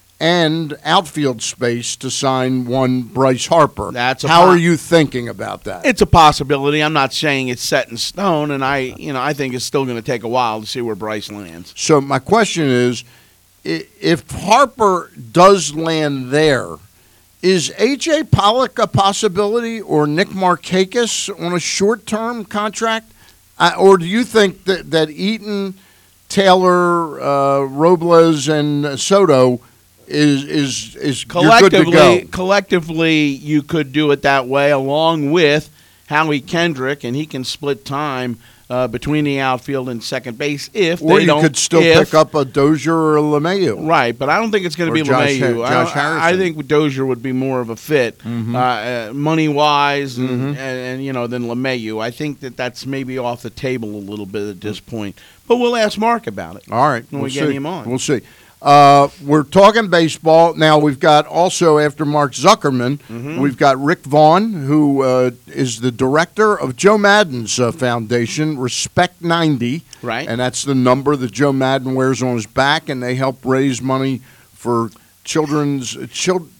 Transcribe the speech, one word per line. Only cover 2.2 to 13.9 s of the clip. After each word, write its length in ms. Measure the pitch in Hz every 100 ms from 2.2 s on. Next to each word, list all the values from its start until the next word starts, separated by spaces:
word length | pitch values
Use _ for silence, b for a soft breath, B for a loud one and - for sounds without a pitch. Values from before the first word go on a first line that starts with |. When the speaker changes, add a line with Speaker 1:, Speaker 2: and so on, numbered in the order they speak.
| 135 131 127 127
Speaker 1:
one 380 | 120 131 127 127
Bryce 440 | 113 123 131 127 -
Harper. 440 | 165 143 - 98
Speaker 2:
That's 320 | 123 123 135
a 40 | 143
Speaker 1:
How 160 | 170
Speaker 2:
po- 80 | 185
Speaker 1:
are 40 | 175
you 220 | 170 160
thinking 500 | - 165 139 127 120
about 360 | 101 107 95
that? 200 | 104 92
Speaker 2:
It's 160 | 269 196
a 60 | 190
possibility. 760 | 175 151 147 135 139 139 151
I'm 120 | 151
not 180 | 151 135
saying 360 | - 151 135 127
it's 140 | 123
set 280 | - 143 117
in 80 | 117
stone, 520 | - 175 196 151 147
and 140 | 139
I, 300 | 135 139 127 -
you 160 | 156
know, 80 | 131
I 140 | 139
think 180 | 147 131
it's 140 | 127 -
still 180 | 143
gonna 160 | 131 117
take 220 | 120 123
a 60 | 113
while 340 | 127 120 110
to 40 | 107
see 140 | 135
where 140 | 117
Bryce 360 | 98 107 107 101
lands. 440 | 104 87 82 - -
Speaker 1:
So 240 | - 147
my 180 | 139 135
question 460 | - 220 208 170
is, 400 | 143 123 123 113 b b b b _ _ -
i-, 180 | 160 -